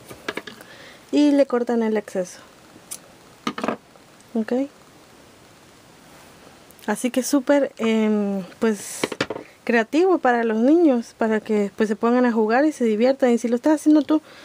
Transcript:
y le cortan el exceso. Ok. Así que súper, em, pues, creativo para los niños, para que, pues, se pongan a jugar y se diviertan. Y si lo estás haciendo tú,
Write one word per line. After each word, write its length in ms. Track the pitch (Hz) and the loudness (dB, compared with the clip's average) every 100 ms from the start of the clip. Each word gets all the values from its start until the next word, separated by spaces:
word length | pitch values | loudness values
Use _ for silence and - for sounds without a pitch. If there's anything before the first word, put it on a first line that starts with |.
| - - - - - - - - - - - | -20 -18 -12 -12 -14 -20 -20 -20 -20 -20 -6
y 200 | 277 294 | 2 2
le 140 | 285 269 | 4 2
cortan 380 | 240 240 233 | 0 -2 -2
el 140 | 220 214 | 0 -2
exceso. 420 | 208 196 180 - - - - - - - - - - - - - - - - - - - - | -4 -8 -8 -10 -20 -20 -20 -20 -18 -18 -18 -20 -20 -12 -12 -8 -8 -10 -14 -20 -20 -20 -10
Ok. 200 | 226 220 240 277 - - - - - - - - - - - - - - - - - - - - - - | -6 -4 -4 -4 -10 -20 -20 -20 -20 -20 -20 -20 -20 -20 -20 -20 -20 -20 -20 -20 -20 -20 -20 -20 -16 -8
Así 260 | 214 254 | -4 -2
que 120 | 262 | -4
súper, 480 | 240 285 254 285 269 - | 0 -2 2 0 0 -4
em, 680 | 226 220 214 214 202 196 175 - | -2 0 0 0 -2 -4 -8 -4
pues, 420 | 226 202 - - - - - - - - | -2 -2 -8 -8 -8 -8 -10 -10 -16 -20
creativo 540 | - 233 220 294 370 339 | -4 -2 0 0 2 2
para 260 | 254 240 | 2 0
los 140 | 226 220 | 0 0
niños, 560 | 247 330 330 240 233 - | 4 4 4 2 -2 -4
para 220 | 226 220 | -2 -2
que, 320 | 214 214 202 - | -2 -2 -2 -2
pues, 140 | 214 | -2
se 60 | 214 | 0
pongan 300 | 233 247 247 | 0 2 2
a 60 | |
jugar 340 | 226 214 240 302 | 2 0 2 0
y 60 | |
se 140 | 294 233 | 0 -2
diviertan. 460 | 208 254 269 254 | 2 2 2 2
Y 60 | 233 | 2
si 100 | 240 | 0
lo 80 | 240 | -2
estás 200 | 302 302 | 0 0
haciendo 260 | 302 302 | 4 4
tú, 200 | 277 311 - - | 4 -2 -2 -20